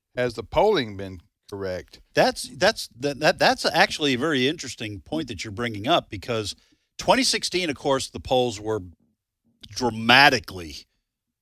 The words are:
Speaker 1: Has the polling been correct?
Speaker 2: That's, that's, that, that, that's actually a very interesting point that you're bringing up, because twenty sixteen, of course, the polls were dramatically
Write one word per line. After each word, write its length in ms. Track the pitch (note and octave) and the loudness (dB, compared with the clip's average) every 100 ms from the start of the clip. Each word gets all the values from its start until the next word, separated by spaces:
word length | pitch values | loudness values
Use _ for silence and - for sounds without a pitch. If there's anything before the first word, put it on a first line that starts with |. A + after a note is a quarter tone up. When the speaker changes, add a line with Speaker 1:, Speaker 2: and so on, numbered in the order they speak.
| _ B2 | _ -4
Speaker 1:
Has 180 | B2 | -4
the 80 | A2+ | -4
polling 560 | - D#3 G3 F#3+ A2+ G2 | -2 2 4 2 -2 -6
been 220 | G2 F#2 - _ _ | -12 -12 -20 _ _
correct? 500 | G2+ F#2+ F2+ - - _ | -8 -6 -6 -10 -20 _
Speaker 2:
That's, 340 | - A3 A#3+ - C3 | 2 2 0 -8 0
that's, 320 | F#3+ A3 - - | 0 0 -6 -6
that, 180 | C#3 A#2+ | -6 0
that, 180 | D3+ C#3+ | 0 4
that's 280 | C#3 E3 - | 2 2 0
actually 480 | D#3+ F#3+ - D3 | 2 2 2 0
a 40 | B2 | 0
very 300 | D#3 C#3 B2+ | 0 0 0
interesting 520 | D#3 C3 - A2+ G2+ | -2 -8 -10 -10 -12
point 280 | - D#3 C3 | -8 -8 -6
that 160 | G#2 | -10
you're 80 | A2 | -10
bringing 340 | G2+ A#2+ G2+ A#2 | -6 -6 -4 0
up, 200 | E3 - | 0 0
because 460 | G2+ - A2+ G2+ - _ _ _ - | -8 -6 -4 -4 -10 _ _ _ -4
twenty 280 | - A#3 | 2 2
sixteen, 440 | B3+ A3 - F3+ F3 | 2 -2 -2 -2 -4
of 80 | C3 | -2
course, 320 | D3 C3 - | 0 0 -2
the 120 | A#2+ | -10
polls 380 | - B2+ B2 G2+ | 0 0 0 -2
were 200 | G#2+ G#2+ F2+ E2 _ _ _ _ _ _ - | -6 -6 -6 -18 _ _ _ _ _ _ -16
dramatically 1000 | - B2 A2+ A2+ B2+ D3 B2 - F#2 E2 D2 - _ _ _ _ _ | -4 -2 0 6 8 8 6 -2 -12 -14 -16 -20 _ _ _ _ _